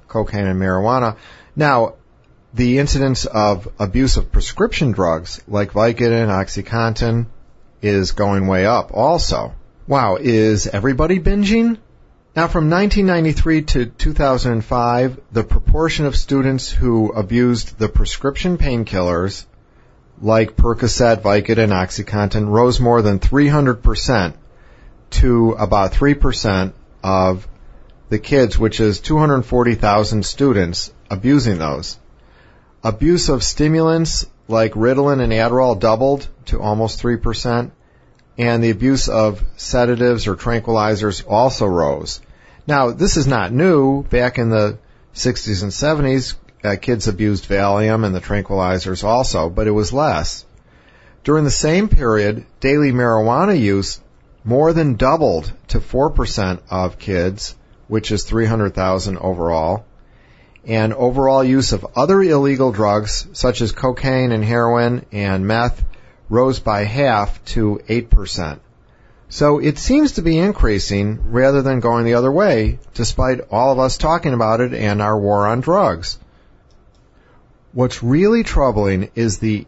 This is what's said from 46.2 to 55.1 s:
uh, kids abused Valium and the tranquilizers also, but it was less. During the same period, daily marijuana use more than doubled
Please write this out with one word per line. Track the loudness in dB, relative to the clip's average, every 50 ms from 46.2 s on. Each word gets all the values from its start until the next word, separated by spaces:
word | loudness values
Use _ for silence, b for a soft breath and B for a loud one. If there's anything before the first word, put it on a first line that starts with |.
| -2 -4 -8 -14 -14 -18 _ _ -4
uh, | -4 -4 -2
kids | -2 -2 -2 -2 -2 -2
abused | -2 0 0 0 -2 -2 -4 -2
Valium | -2 0 2 2 2 2 2 0 0 0 0
and | -2 -4
the | -4
tranquilizers | -4 -4 -4 -4 -4 -4 -4 -2 -2 -2 -2 -2 -4 -6 -6 -4 -2
also, | 0 0 0 0 0 -2 -2 -2 -2
but | -2 -2 0 0
it |
was | 0 0 -2 -2 -2
less. | -2 0 0 0 -2 -4 -4 -6 -10 -16 -20 _ b b b b b b b b b b b b b -2
During | 0 2 2 2
the | 0
same | 0 0 0 0 0 0 2 4
period, | 4 4 4 4 2 2 2 0 -2 -4 -8 -16 -10 -4
daily | 0 0 2 2 2 2
marijuana | 2 2 2 2 2 2 2 2 2 2 2 2 2 2
use | 2 2 0 0 -2 -4 -8 -14 -18 _ _ _ _ _ -20 -10 -4
more | -2 0 2 2 2 2
than | 2 0 0 0
doubled | 0 0 0